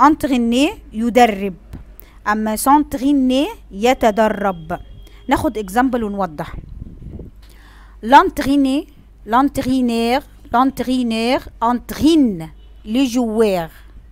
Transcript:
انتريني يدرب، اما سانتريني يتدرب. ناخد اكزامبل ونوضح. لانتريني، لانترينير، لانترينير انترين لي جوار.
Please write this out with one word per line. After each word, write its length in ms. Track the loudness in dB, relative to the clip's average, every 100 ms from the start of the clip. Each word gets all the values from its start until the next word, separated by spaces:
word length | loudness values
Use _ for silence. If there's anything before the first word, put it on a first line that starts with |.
انتريني 680 | 2 4 0 0 0 2 0 -2 -12
يدرب، 600 | -6 -2 4 4 2 -8 -10 -16 -18 -18 -20 -20 -10 -4
اما 280 | -2 -2 -2
سانتريني 920 | 4 4 4 -2 0 2 2 2 0 -6 -16
يتدرب. 1080 | -2 0 2 2 2 0 0 -4 -4 -8 -12 -12 -20 -20 -16 -4
ناخد 300 | -2 -2 -4
اكزامبل 460 | -4 0 0 0
ونوضح. 500 | -4 -4 -6 -6 -12 -12 -16 -16 -16 -16 -16 -16 -16 -20 -20 -20 -20 -20 -20 -12
لانتريني، 840 | 4 6 6 0 0 2 2 0 -4 -14 -20 -20 -2
لانترينير، 960 | 0 0 -2 -2 0 0 0 0 -2 -4 -16 -4
لانترينير 880 | 0 0 -2 -4 -2 -2 -2 0 -2 -4 -4
انترين 880 | -2 -2 -6 0 2 4 2 -2 -10 -16 -20 -20
لي 200 | -6 -2
جوار. 680 | 0 0 -2 0 2 0 -4 -12 -20 -20 -20